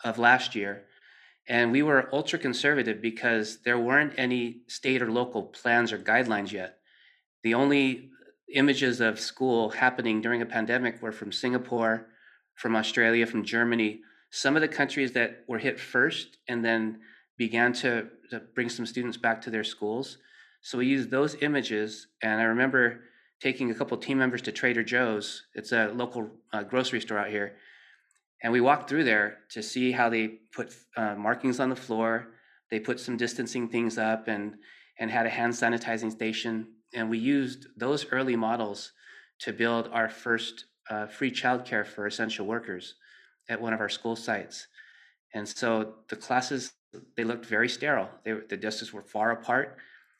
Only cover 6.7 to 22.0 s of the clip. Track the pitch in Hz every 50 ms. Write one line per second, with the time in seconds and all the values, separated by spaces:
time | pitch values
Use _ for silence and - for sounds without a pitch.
6.7 | - _ _ _ _ _ _ _ _ _ _ _ _ _ - 113 117 123 139 143
7.7 | 143 139 135 131 127 - - - - - - - - _ _ - - 139 135 143
8.7 | 135 127 139 127 123 123 117 113 107 - - - - - 131 131 117 117 110 107
9.7 | - - 131 127 127 - 113 117 110 110 110 117 120 117 117 120 123 117 110 113
10.7 | 120 123 127 117 117 - 120 110 107 - 107 104 95 - - 123 123 123 123 -
11.7 | 123 117 113 113 113 113 113 - _ _ _ _ _ _ _ _ _ - - 117
12.7 | 113 110 110 - - 123 117 113 117 117 117 117 117 110 98 - 117 117 120 120
13.7 | 120 117 110 107 107 - - - _ _ _ _ - - - 139 147 156 156 151
14.7 | - - 139 135 - 147 135 123 123 123 117 113 - - - - 123 110 - 135
15.7 | - - - - - 123 131 160 165 - - - _ _ _ - 123 117 117 117
16.7 | 117 113 110 110 110 - - - - - _ _ _ - 120 110 113 117 117 123
17.7 | 120 - - 127 120 117 110 - - - - - 123 110 - - - 131 123 120
18.7 | - - 117 113 - 123 120 120 113 - - 113 113 113 - 123 113 110 104 -
19.7 | - - 104 104 110 123 135 - - - _ _ - - - _ _ _ - -
20.7 | - 120 123 131 139 135 120 110 127 135 147 147 151 - 147 147 147 139 117 -
21.7 | 110 107 107 107 - -